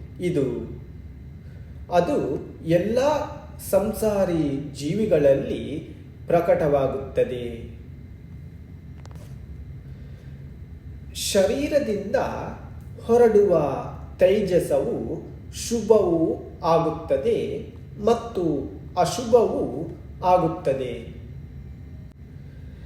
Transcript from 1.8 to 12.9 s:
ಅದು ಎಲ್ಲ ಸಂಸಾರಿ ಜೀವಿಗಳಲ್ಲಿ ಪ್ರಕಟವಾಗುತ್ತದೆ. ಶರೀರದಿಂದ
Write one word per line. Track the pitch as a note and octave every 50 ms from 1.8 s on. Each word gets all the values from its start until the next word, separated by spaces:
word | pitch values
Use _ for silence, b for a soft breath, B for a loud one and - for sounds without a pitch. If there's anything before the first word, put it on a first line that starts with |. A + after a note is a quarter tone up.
| B - E3+
ಅದು | F3 F3 - D4 A3+ - - C#3 - - - - - B2+
ಎಲ್ಲ | - E3 F3 F#3 G#3 A3+ B3+ C4 D4 D#4 C#4 B3 - - - - - - - - -
ಸಂಸಾರಿ | - F#3+ G3 A3 G#3+ - A3 G#3+ G#3 G3 F#3+ F3 E3+ D#3+ D3+ C#3 C3+ C3+ - - -
ಜೀವಿಗಳಲ್ಲಿ | B2+ C#3 D3+ F#3 G#3+ A3 F3 F3 D#3 C#3+ C#3 C3+ - - - - A2+ A2+ A#2+ C3+ D#3+ - - - - - - - - - -
ಪ್ರಕಟವಾಗುತ್ತದೆ. | E3 E3+ E3+ - F3+ F3 E3+ D3 C#3+ C#3+ C3+ C3 C3+ C3+ C3+ C3 - C3+ B2 A#2+ B2+ B2 A#2+ A#2+ A#2 A2+ A2 A2 - - - - - - - - - - - - - - - - - - - - - - - - - - - - - - - - - - - - - - - - - - - B B B B B B B B B B B B B B - - - - - - - - - - - -
ಶರೀರದಿಂದ | - - - - G3+ F#3 G3+ A#3+ C4+ D4 D#4 D#4 C#4+ - A3 G#3 F#3 F3+ G#3 B3 B3+ F3+ - - - - - - - - - - - - -